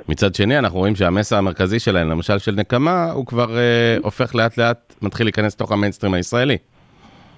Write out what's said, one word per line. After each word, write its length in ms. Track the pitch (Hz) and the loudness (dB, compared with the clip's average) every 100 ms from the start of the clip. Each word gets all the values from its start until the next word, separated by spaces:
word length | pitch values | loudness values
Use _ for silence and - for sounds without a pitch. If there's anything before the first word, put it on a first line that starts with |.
| - | -2
מצד 260 | 78 101 | 0 0
שני, 240 | 90 101 143 | 2 0 2
אנחנו 200 | 107 92 | 0 0
רואים 180 | 98 101 | 0 2
שהמסר 400 | 90 95 107 104 | 2 2 0 0
המרכזי 440 | 95 85 92 113 | 0 0 0 0
שלהם, 300 | - 92 80 | 0 0 0
למשל 280 | 82 85 101 | -2 -2 -2
של 160 | 110 | -2
נקמה, 560 | 101 101 123 156 180 165 | -2 0 0 2 0 -2
הוא 160 | 135 120 | -4 -4
כבר, 320 | 120 117 117 | -2 -2 0
אה, 380 | 120 117 117 113 | 2 2 2 0
הופך 320 | 104 - 123 | -2 -2 -2
לאט 240 | 117 113 120 | 0 0 2
לאט, 360 | 117 117 _ - | 0 0 _ -8
מתחיל 240 | 101 - 110 | -6 0 0
להיכנס 280 | 107 107 | 2 -2
לתוך 180 | - 110 | -2 -2
המיינסטרים 420 | 101 104 - 101 | 0 0 -2 -2
הישראלי. 420 | 90 92 120 139 117 _ _ _ _ - - - | -2 0 0 0 -2 _ _ _ _ -20 -20 -20